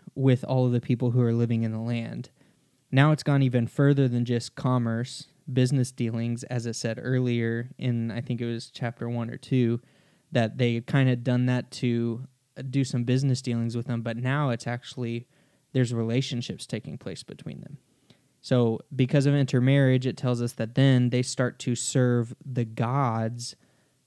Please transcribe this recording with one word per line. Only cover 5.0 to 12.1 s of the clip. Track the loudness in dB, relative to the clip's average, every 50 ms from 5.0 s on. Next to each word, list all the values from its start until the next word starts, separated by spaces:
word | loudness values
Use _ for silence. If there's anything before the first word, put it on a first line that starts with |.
| -4 -6 -10 -14 -18 -20 _ _ _ -2
business | 0 2 2 4 2 2 0 0
dealings, | -2 -4 -4 -2 -2 -2 -4 -4 -4 -6 -6
as | -6 -6 -4 -4
it | -4 -6
said | -4 -4 -6 -6 -4
earlier | -2 -2 0 0 2 2 0 0 0 0 -2 -4 -6 -8 -8
in, | -6 -4 -2 -2 -2 -2 -4
I | -4 -6
think | -6 -6 -6 -4
it | -4
was | -4 -6 -6 -8 -12
chapter | -10 -6 -6 -6 -6 -6 -6 -6
one | -4 -4 -6 -6
or | -8
two, | -12 -4 0 2 2 4 2 2 -2 -4 _ _ _ _ _ _ _ _ _
that | 0 0 0 0 0
they | 0 0 0 0
had | -2 -2
kinda | 0 2 2 4 4 2
done | 0 0 0 0 2 2
that | 2 0 0 -2 -6
to | -6 -4 -2 0 0 0 0 -2